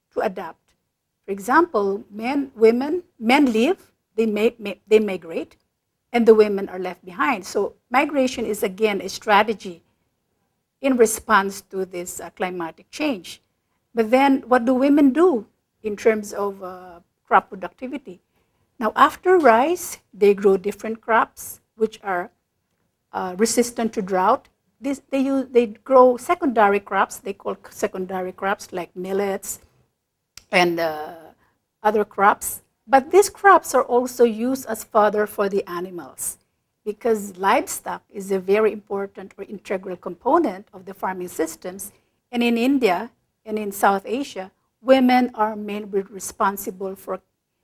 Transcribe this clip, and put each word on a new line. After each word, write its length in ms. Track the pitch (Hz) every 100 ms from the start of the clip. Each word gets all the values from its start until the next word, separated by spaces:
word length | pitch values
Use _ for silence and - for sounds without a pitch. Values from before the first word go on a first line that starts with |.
| _
to 60 | -
adapt? 380 | 220 190 170 - _ _ _ _ _ _ -
For 60 |
example, 720 | 196 196 285 339 220 202 202 -
men, 400 | 208 233 285 269 214
women, 480 | 220 240 285 349 - _
men 320 | 226 277 269
leave, 400 | 220 262 392 _ _ _ -
they 120 | 226
may, 260 | 208 226 233
may, 200 | 202 185 _
they 120 | 220
migrate, 580 | 214 185 165 185 339 _ _ _ _ _ _
and 160 | 240 226
the 80 | 214
women 340 | 214 196 196
are 80 | 185
left 260 | 180 180
behind. 400 | 185 180 294 220
So 300 | - 220 202 - _
migration 560 | 247 294 285 254 247 214
is, 160 | 202
again, 400 | 214 185 220 196
a 80 | 185
strategy 720 | - 220 202 214 202 196 165 _ _ _ _ _ _ _ _ _ _
in 140 | 269 254
response 640 | 220 - - 208 196 196 -
to 140 | 190 185
this, 340 | 180 175 -
uh, 100 | 175
climatic 640 | - 185 180 165 - _
change. 500 | - 302 208 160 - _ _ _ _ _ 233
But 160 | 220
then 320 | 254 277 269 226
what 180 | 247 233
do 100 | 254
women 360 | 277 285 285
do 360 | 277 359 247 208 _ _ _
in 140 | 214 202
terms 380 | 233 214 202
of, 280 | - 202 196
uh, 380 | 185 185 180 170 _ _ _
crop 220 | 240 -
productivity? 720 | 196 180 - 254 294 - 180 _ _ _ _ _ _
Now, 140 | 220 226
after 440 | 277 - 359 370
rice, 580 | 277 226 294 349 - - _
they 220 | 185 202 196
grow 220 | 202 196
different 440 | 202 - 220 226
crops 600 | - 226 240 - - - _ _
which 240 | 220 -
are, 260 | 202 180 175 _ _ _ _ _ _ _ _
uh, 220 | 196 185 180
resistant 560 | 226 - 240 240 226
to 80 | 233
drought. 460 | 190 185 190 269 - _ _ _
This, 220 | 262 269 _
they 100 | 269
use, 280 | 269 269 254
they 180 | 240 240
grow 500 | 214 - 262 254 247
secondary 640 | - 349 330 226 202 202
crops, 380 | - 196 226 -
they 160 | 196
call 240 | 196 214 190 -
secondary 640 | - 208 190 185 185 185
crops 380 | - 196 208 -
like 240 | 185 170 185
millets 640 | 185 196 202 196 - - _ _ _ _ _ _ _ - _
and, 280 | 190 175 170
uh, 360 | 165 151 156 165 156 _ _ _ _ _
other 240 | 214 214 208
crops. 560 | - 202 - - - _ _ -
But 260 | 269 277
these 180 | 359 403
crops 440 | - 403 370 -
are 100 | 254
also 420 | - 247 254 - 240
used 400 | 214 247 269 -
as 180 | 220
fodder 420 | - 226 208 208 208
for 220 | - 202
the 180 | 196 -
animals, 680 | 175 185 175 131 - - - _ _ _ _
because 540 | 214 202 240 220 202 180
livestock 640 | 196 254 381 - - 175 -
is 180 | 208 196
a 100 | 190
very 340 | 185 208 220
important 600 | 214 - 196 196 - 196 -
or 80 | 196
integral 500 | 208 - 196 190 180
component 720 | 185 175 240 339 277 185 -
of 100 | 185
the 100 | 190
farming 360 | 190 202 185 180
systems. 640 | - 226 - 180 196 - _ _ _ _
And 140 | 240
in 140 | 240 233
India 520 | 254 277 220 175 233 _ _ _ 220
and 120 | 214
in 140 | 208
South 320 | 196 214 196 -
Asia, 460 | 247 285 196 185 _ _ _
women 500 | 226 262 254 254 247
are 220 | 226 214 214
mainly 460 | 208 208 214 196
responsible 960 | 196 190 - - 202 202 233 185 190 196
for 240 | - 190 - _ _ _